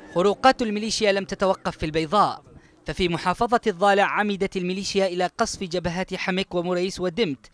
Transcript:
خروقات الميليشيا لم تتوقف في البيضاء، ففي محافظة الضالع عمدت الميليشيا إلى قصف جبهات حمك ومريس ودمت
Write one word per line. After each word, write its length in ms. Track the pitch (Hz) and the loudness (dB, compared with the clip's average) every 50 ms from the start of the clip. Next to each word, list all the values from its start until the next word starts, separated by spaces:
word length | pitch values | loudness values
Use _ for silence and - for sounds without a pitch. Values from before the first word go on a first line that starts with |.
| - - - | -20 -4 -2
خروقات 480 | 170 185 202 190 - - 262 262 - | 2 2 2 2 4 4 4 4 4
الميليشيا 500 | 247 214 208 208 220 220 - - 214 202 | 0 -2 -2 -4 -4 -4 -2 0 2 2
لم 120 | 196 196 190 | 2 0 -2
تتوقف 540 | - 196 - 202 190 180 - - 180 - - | -4 -4 0 0 0 0 0 -4 -6 -6 -4
في 80 | 180 | -6
البيضاء، 560 | 160 151 160 165 147 190 208 180 135 - - - - - - - _ _ _ _ | -4 -2 -2 -2 2 2 2 4 2 0 -4 -12 -20 -20 -20 -20 _ _ _ _
ففي 220 | - 151 - 185 170 | -10 -4 -2 0 0
محافظة 520 | 170 156 - 185 170 - 233 214 240 226 - | 0 0 0 -2 0 0 0 0 2 0 0
الضالع 380 | 220 180 170 202 202 196 202 196 | -2 0 2 4 4 6 6 4
عمدت 520 | 147 143 190 208 208 202 175 196 190 - | 2 2 0 0 0 0 -2 -4 -4 -2
الميليشيا 500 | 170 180 180 185 196 190 - - 196 190 | -4 -2 -2 -4 -4 -6 -2 0 0 0
إلى 240 | 180 175 180 180 175 - - | 0 0 -2 -2 -2 -2 -2
قصف 240 | 226 - - - | -2 -2 -2 -6
جبهات 520 | 196 170 170 180 165 180 165 185 185 - 185 | -8 -6 -4 -4 -4 -4 -4 -4 -4 -4 -6
حمك 400 | - - 190 185 185 190 - 180 | -6 -4 -2 -2 -2 -2 -2 -2
ومريس 460 | 175 170 180 180 175 180 196 - - | -2 0 0 0 0 0 -2 -2 -4
ودمت 460 | 180 180 160 190 226 160 135 - - - | -4 -4 -2 0 -2 -2 -2 -6 -10 -18